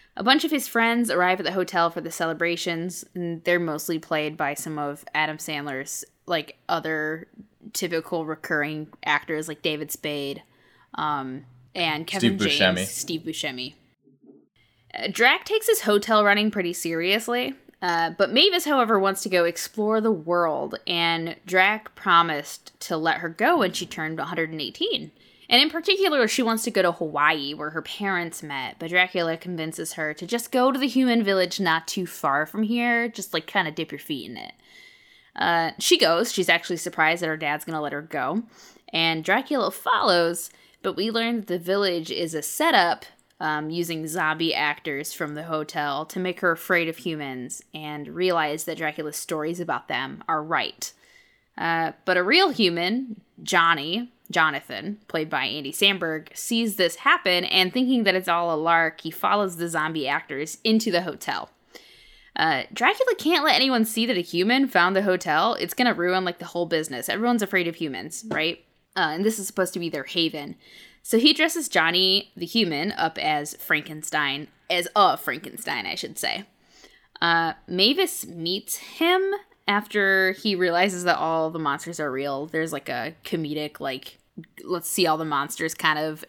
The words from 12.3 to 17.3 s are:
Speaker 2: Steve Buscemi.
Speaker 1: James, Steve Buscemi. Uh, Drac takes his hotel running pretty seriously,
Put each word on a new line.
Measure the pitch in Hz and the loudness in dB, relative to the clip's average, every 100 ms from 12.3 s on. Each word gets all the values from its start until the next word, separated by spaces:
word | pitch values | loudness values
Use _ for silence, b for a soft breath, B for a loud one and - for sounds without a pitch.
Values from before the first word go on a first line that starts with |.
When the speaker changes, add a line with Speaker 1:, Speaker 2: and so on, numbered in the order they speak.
| 98 | 2
Speaker 2:
Steve | 196 | 2
Buscemi. | 143 95 90 | 4 4 4
Speaker 1:
James, | 98 | -2
Steve | - - 160 | -6 -6 -6
Buscemi. | 160 156 151 127 127 - _ _ _ _ - - _ _ _ _ _ - | -6 -6 -6 -8 -12 -14 _ _ _ _ -20 -20 _ _ _ _ _ -8
Uh, | 160 | -6
Drac | 196 240 349 | 2 4 4
takes | - 440 453 | 0 -2 2
his | 427 | 2
hotel | 214 208 220 220 | 4 2 4 4
running | 202 202 214 | 6 4 2
pretty | 202 175 | 0 -4
seriously, | 180 165 165 175 208 220 | -4 -4 -2 2 0 0